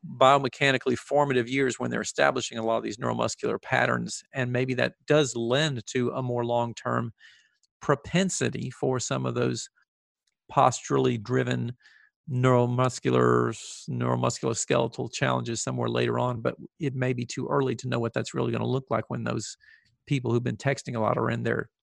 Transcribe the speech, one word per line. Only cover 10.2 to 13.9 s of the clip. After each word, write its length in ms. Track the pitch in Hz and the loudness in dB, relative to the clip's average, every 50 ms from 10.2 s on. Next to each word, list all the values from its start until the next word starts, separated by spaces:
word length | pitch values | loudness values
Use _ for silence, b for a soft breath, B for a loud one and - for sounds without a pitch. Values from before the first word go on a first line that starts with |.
| _ _ _ _ _ _ | _ _ _ _ _ _
posturally 680 | - - 131 131 123 - - - 139 135 131 127 123 117 | 4 6 6 6 4 2 -6 -2 0 2 2 2 0 0
driven 540 | 104 123 127 131 127 123 127 123 120 120 123 b b b b b b b b _ _ - | -2 -2 0 0 2 0 0 -2 -2 -4 -6 b b b b b b b b _ _ -6
neuromuscular, 1160 | 135 123 123 131 127 123 123 120 123 123 127 127 - - - 131 127 123 123 123 120 120 120 120 | -2 2 4 6 6 6 6 4 2 2 2 0 0 0 0 2 4 6 6 6 6 4 2 0
s-, 360 | 113 - - - - - - | -2 -6 -12 -16 -16 -14 -10
neuromusculoskeletal 1200 | - | -8